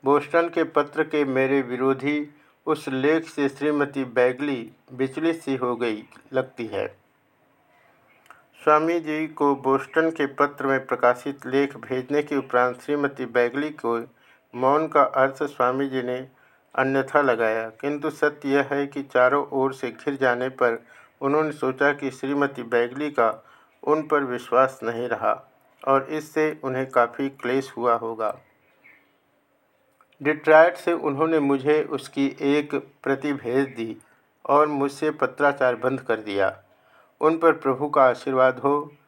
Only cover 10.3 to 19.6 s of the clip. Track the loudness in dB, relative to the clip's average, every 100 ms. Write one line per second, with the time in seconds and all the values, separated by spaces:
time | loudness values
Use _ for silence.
10.3 | 0 -2 0 -2 -2 -2 2 2 2 -4
11.3 | -10 -2 0 0 -4 -8 -8 -2 -2 0
12.3 | -4 0 0 0 -2 -4 -2 -2 -4 -4
13.3 | 0 0 0 -6 -6 -4 -4 -6 _ _
14.3 | _ _ -2 0 2 2 2 2 2 0
15.3 | 0 -8 -2 -2 0 -4 -4 -4 -8 -10
16.3 | _ _ _ _ -2 0 0 2 2 4
17.3 | 2 2 0 -6 -8 -6 -4 -6 0 0
18.3 | 0 0 0 2 -2 -4 -6 -2 4 4
19.3 | 4 -2 -2